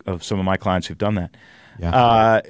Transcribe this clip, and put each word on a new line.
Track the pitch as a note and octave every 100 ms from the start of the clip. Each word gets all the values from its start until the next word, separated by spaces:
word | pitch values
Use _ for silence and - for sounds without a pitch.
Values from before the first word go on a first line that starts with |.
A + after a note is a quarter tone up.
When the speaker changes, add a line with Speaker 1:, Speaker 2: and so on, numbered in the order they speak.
Speaker 1:
of | - F2+
some | - G2+
of |
my | F#2+ F#2+
clients | G2+ F#2 -
who've | E2
done | G#2
that. | G#2 F2 - - - - -
Speaker 2:
Yeah. | E2+ B2+
Speaker 1:
Uh, | A#2+ A2+ A2 A2